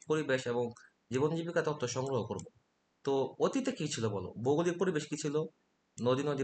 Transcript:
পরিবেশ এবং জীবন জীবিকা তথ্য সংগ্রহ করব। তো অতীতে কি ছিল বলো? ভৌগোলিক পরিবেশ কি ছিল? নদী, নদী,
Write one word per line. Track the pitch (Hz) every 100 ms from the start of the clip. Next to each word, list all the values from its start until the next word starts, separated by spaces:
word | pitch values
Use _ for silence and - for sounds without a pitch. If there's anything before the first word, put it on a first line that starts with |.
| -
পরিবেশ | 156 139 131 123
এবং | 120 120 - - _ -
জীবন | 127 151 165
জীবিকা | 170 170
তথ্য | 151 143 123
সংগ্রহ | 135 131 127
করব। | 110 98 - _ _ _ _ _ 139
তো | 135 131 -
অতীতে | 175 269 262
কি | - 151
ছিল | 123 110
বলো? | 98 90 -
ভৌগোলিক | 123 147 175 175
পরিবেশ | 185 151 147
কি | 147
ছিল? | 151 147 160 _ _ _ _ -
নদী, | 120 131
নদী, | 147 135